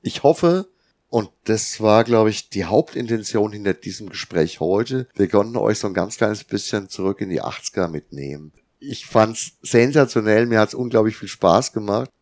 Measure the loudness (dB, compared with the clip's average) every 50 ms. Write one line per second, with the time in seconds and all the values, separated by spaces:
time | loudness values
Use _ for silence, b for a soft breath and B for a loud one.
0 | _ -8 -10 2 2 2 2 4 2 2 2 2 -2 _ _ _ _ _ _ _
1 | _ _ -2 -2 -2 -4 _ _ _ -2 -2 -2 -2 -8 -8 -2 2 4 6 6
2 | 4 4 4 4 4 4 2 -2 -10 _ -8 -6 -4 0 0 0 0 0 -6 -8
3 | -4 -4 -4 -4 -4 -4 -2 -2 -2 -2 -4 -4 -4 -4 -4 -4 -6 -14 -12 -12
4 | -14 -14 -12 -14 -14 _ 0 0 0 0 -2 -4 -2 0 0 0 -2 -2 -6 -8
5 | -8 _ _ -2 -2 2 2 2 0 2 -2 -2 0 0 0 -2 -4 -4 -2 -2
6 | -4 -4 -2 -2 -2 -2 -2 -4 -8 _ -8 -8 -6 -4 -6 -6 -6 -8 -10 -4
7 | -4 -4 -4 -4 -6 -6 -6 -6 -6 -6 -10 -10 -14 -10 _ -4 -4 -4 -4 -8
8 | -12 _ -14 -12 -12 -12 -12 -14 -16 -20 _ _ _ _ _ _ -16 -14 -14 -14
9 | -14 0 4 4 4 4 2 -8 -12 -12 _ _ -10 2 4 4 4 6 4 2
10 | 2 4 2 -2 2 4 4 4 4 2 4 2 2 2 0 -8 -8 0 2 2
11 | 2 2 0 -4 -12 -14 -10 _ 4 6 6 6 4 0 _ -6 -4 -2 -4 -4
12 | -4 -6 _ _